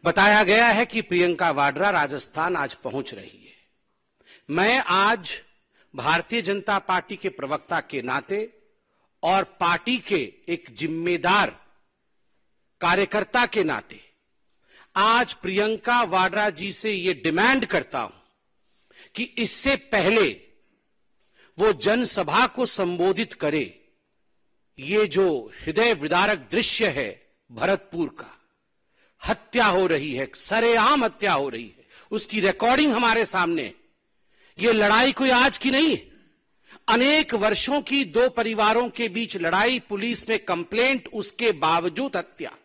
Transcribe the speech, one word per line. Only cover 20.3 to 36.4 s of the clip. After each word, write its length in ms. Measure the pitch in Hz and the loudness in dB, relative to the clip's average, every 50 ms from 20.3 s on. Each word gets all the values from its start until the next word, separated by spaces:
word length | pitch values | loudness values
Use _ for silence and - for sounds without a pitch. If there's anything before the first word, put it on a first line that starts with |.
| 101 - - _ _ _ _ _ _ _ _ _ _ _ _ _ _ _ _ _ _ _ _ _ _ | 0 -6 -18 _ _ _ _ _ _ _ _ _ _ _ _ _ _ _ _ _ _ _ _ _ _
वो 160 | - 196 220 190 | 2 2 2 2
जनसभा 720 | 131 127 190 214 247 247 - - 208 180 151 151 214 254 | 2 2 0 2 2 0 -2 -2 -2 -2 0 2 2 2
को 180 | 247 - 247 254 | 2 0 -4 -4
संबोधित 680 | 220 - - 190 175 180 175 175 190 190 - 226 - - | -4 -2 -4 -2 -4 -2 0 0 0 2 0 -4 -6 -6
करे, 320 | - 156 147 151 156 123 90 - _ _ _ _ _ _ _ _ _ _ _ _ _ _ _ _ _ _ _ _ | -4 -4 -2 -2 -2 -4 -6 -10 _ _ _ _ _ _ _ _ _ _ _ _ _ _ _ _ _ _ _ _
ये 280 | - 131 143 196 214 214 | -16 -8 -2 0 0 0
जो 220 | 185 143 185 190 180 151 127 107 104 - - | 2 2 2 2 2 2 -2 -6 -10 -18 -12
हृदय 320 | - 156 156 208 226 240 220 | -10 -4 0 2 2 2 2
विदारक 560 | 156 143 156 170 175 196 208 214 165 131 - | 0 -2 0 0 2 2 2 0 -2 -4 -4
दृश्य 380 | 165 208 - - - - 226 190 | -4 -2 0 0 0 0 0 0
है 200 | 139 139 127 104 - _ _ _ _ _ _ _ | 0 -2 -6 -6 -8 _ _ _ _ _ _ _
भरतपुर 680 | 120 110 156 175 196 190 - - - 170 165 131 - - | -8 -4 0 0 0 -2 -4 -10 -6 -4 -4 -6 -6 -14
का, 160 | - - - _ _ _ _ _ _ _ _ _ _ _ _ _ _ _ _ _ | -20 -20 -20 _ _ _ _ _ _ _ _ _ _ _ _ _ _ _ _ _
हत्या 440 | - - 220 - - _ - 240 226 | -4 -4 -4 -4 -6 _ 0 2 2
हो 200 | 208 180 185 190 | 4 4 2 2
रही 260 | 180 165 143 143 156 127 | 2 0 0 -2 -4 -6
है, 120 | 127 135 131 - | -6 -6 -8 -10
सरेआम 680 | - - - 202 226 233 233 233 233 214 247 294 285 240 | -14 -8 -2 -2 2 2 4 4 4 4 4 4 2 2
हत्या 280 | 220 214 - 202 196 170 | -2 -2 -2 -2 0 0
हो 140 | 139 143 135 | 0 -2 -4
रही 140 | 113 113 120 | -6 -8 -12
है, 220 | 104 - _ _ _ _ - - _ | -14 -18 _ _ _ _ -20 -14 _
उसकी 280 | 214 214 - - 214 214 | -8 -8 -6 -4 -4 0
रिकॉर्डिंग 500 | 180 196 190 - 220 233 254 262 302 294 | 0 0 0 2 2 2 4 4 4 2
हमारे 340 | 233 226 247 233 226 226 220 | 2 2 2 2 2 2 0
सामने 380 | - - 190 175 170 170 160 127 | 0 0 -2 0 0 -2 -4 -6
है। 100 | 101 - _ _ _ _ _ _ _ _ _ _ _ _ _ _ _ _ | -8 -12 _ _ _ _ _ _ _ _ _ _ _ _ _ _ _ _
ये 140 | - 180 233 226 | -2 2 2 4
लड़ाई 380 | 220 214 208 208 226 254 277 | 4 4 4 4 4 4 2
कोई 180 | 262 - 269 262 | 2 0 2 4
आज 280 | 254 240 254 269 269 | 4 4 4 2 0
की 140 | - - 269 | 0 -2 0
नहीं 180 | 262 269 320 320 | 2 2 2 2
है, 180 | 240 110 - - - - _ _ _ _ | 2 -2 -6 -14 -20 -20 _ _ _ _